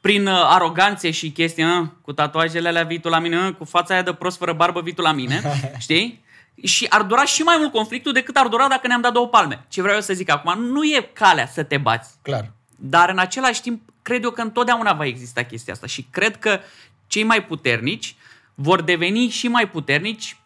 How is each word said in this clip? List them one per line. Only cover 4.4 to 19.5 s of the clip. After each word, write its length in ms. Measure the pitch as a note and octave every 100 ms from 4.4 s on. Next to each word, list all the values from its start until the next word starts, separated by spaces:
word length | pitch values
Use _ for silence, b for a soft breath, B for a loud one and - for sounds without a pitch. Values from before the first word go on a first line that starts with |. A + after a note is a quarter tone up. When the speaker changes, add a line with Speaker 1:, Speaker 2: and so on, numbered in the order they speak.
| F3
Speaker 1:
barbă 280 | D#3 E3+ E3+
vii 140 | E3+
tu 60 | E3+
la 120 | E3
mine", 300 | D3+ B2+ D3 D3 C#3+
Speaker 2:
<laughs> 180 | C3 B2+
Speaker 1:
știi? 460 | - E3 A#3 - b b b _
Și 240 | G3 - A#3
ar 140 | G#3+
dura 220 | G3+ A#3
și 180 | C#4+ -
mai 140 | D#4+ E4+
mult 140 | D4+
conflictul 400 | A3+ A3 B3+ C#4+
decât 240 | C4 B3+ C#4
ar 100 | B3+
dura 200 | A#3 C4+
dacă 180 | C4 B3+
ne-am 140 | A#3+
dat 120 | B3
două 140 | A#3 A#3+
palme. 360 | A#3 E3+ - _
Ce 120 | -
vreau 160 | F#3 G#3
eu 60 |
să 100 | G#3
zic 180 | F#3+ F#3
acum, 320 | D3 D#3+ F#3
nu 180 | A#3+ C#4
e 260 | D4+ D4 -
calea 340 | - G3+ D#3+ A#2+
să 160 | -
te 140 | D3 C#3+
bați. 320 | A#2+ A#2 - _
Speaker 2:
Clar. 300 | - B2+ G#2+ - _ _
Speaker 1:
Dar 300 | C3+ E3 F3+
în 80 | F#3+
același 420 | F#3 C4 C4 -
timp, 200 | B3 A#3 _ _
cred 200 | - B3
eu 60 | A#3
că 100 | A#3
întotdeauna 500 | A3 A#3+ A#3+ A#3 G#3+
va 120 | E3
exista 380 | D3 A#2+ B2 B2
chestia 300 | A#2+ A2+ -
asta 140 | - B2+
și 200 | - B2+
cred 260 | - G#3 G#3+
că 220 | G#3+ G3 B B B _ _
cei 160 | -
mai 200 | A3 A3+
puternici 720 | - D#3 C3 A#2 B2 A3 - - b b b
vor 280 | - C#3+ F#3
deveni 460 | E3 E3+ F3 G#3+ B3
și 200 | -
mai 200 | A#3+